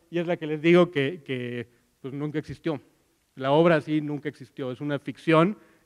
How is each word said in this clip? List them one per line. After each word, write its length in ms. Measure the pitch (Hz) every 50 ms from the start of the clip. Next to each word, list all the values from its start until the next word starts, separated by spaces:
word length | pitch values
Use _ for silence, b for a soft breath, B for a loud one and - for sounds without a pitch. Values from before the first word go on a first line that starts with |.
| B _
y 80 | 160 170
es 80 | 170
la 100 | 165 175
que 80 | - 160
les 160 | 151 156 151
digo 300 | 147 170 175 180 175 170
que, 320 | 175 147 135 139 180 156 -
que, 420 | - 131 123 123 120 120 120 113 b b b b b b _
pues, 120 | - 135 127
nunca 240 | 143 143 151 143
existió. 420 | 156 - - 139 - _ 165 151 123 - _ _ _ _ _ _ _ _ _ _
La 180 | - 131 135
obra 300 | 143 156 170 180 170 151
sí 180 | 156 160 151 156
nunca 300 | 151 147 147 139 - 151
existió, 420 | - _ 131 - _ - 139 127
es 80 | 127 -
una 200 | 147 147 143 131
ficción, 580 | - - 120 - - 165 160 156 165 196 214 B B B B B B